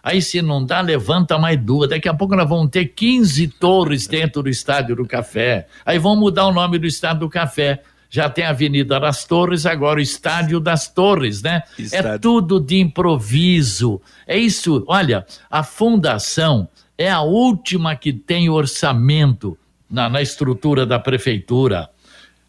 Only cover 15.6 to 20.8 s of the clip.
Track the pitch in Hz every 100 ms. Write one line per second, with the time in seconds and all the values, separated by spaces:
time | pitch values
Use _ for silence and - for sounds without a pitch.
15.6 | 147 - 226 220 156 107 - - 160 127
16.6 | 87 _ _ - 180 180 151 208 254 196
17.6 | - 180 165 147 151 123 - 175 170 156
18.6 | 139 - 151 123 127 151 143 113 101 80
19.6 | _ _ _ 127 117 135 143 - 135 127
20.6 | 151 139